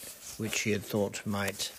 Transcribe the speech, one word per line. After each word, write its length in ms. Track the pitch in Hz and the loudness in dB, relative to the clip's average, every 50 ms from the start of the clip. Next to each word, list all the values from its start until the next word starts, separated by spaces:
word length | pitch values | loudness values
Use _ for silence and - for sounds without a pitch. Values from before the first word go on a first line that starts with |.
| - - - - - - - - | -12 -12 -12 -12 -12 -12 -6 -4
which 220 | 113 104 - - | -2 0 2 2
he 100 | - 110 | 4 4
had 140 | 104 98 101 | 4 2 2
thought 420 | - - 104 101 98 101 - - | 2 2 2 2 2 0 -2 -2
might 460 | 107 101 101 98 98 98 - - - - | 0 0 2 2 0 0 -2 -4 -4 -4